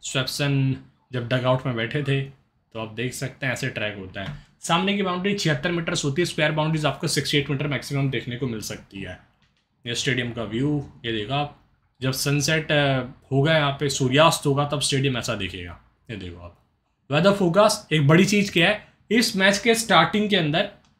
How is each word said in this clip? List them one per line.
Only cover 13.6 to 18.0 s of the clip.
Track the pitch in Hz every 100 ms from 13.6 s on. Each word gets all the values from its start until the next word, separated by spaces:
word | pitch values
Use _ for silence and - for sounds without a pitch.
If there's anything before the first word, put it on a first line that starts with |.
| 143
पे, | 135 147
सूर्यास्त | - 127 135 160 - 147
होगा, | 139 139
तब | 147
स्टेडियम | - 139 139 123
ऐसा | 107 110
दिखेगा। | 92 92 87 85 _ _ -
ये | 107
देखो | 92 87
आप, | 87 - _ _ _ _ -
वेदर | 143 185
फोरकास्ट। | 202 180 165 214 - -
एक | 156